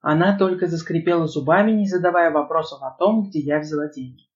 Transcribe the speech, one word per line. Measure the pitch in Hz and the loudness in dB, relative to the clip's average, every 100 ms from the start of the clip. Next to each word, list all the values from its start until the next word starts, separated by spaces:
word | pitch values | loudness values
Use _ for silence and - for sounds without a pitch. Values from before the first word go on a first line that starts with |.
Она | - 156 180 196 | 0 2 4 4
только | 190 185 175 | 2 0 -2
заскрипела | 165 - 165 165 175 156 | -4 -2 -2 0 0 0
зубами, | 151 135 175 214 | -4 0 2 4
не | 214 202 | 2 0
задавая | 180 175 175 170 | 0 0 2 2
вопросов | 151 147 160 156 139 | 0 -2 -2 -4 -8
о | 135 | -14
том, | - 190 220 196 | -2 0 0 -2
где | 156 | -4
я | 143 151 | -2 -2
взяла | 151 151 147 | -2 -6 -6
деньги. | 139 127 131 _ | -10 -16 -16 _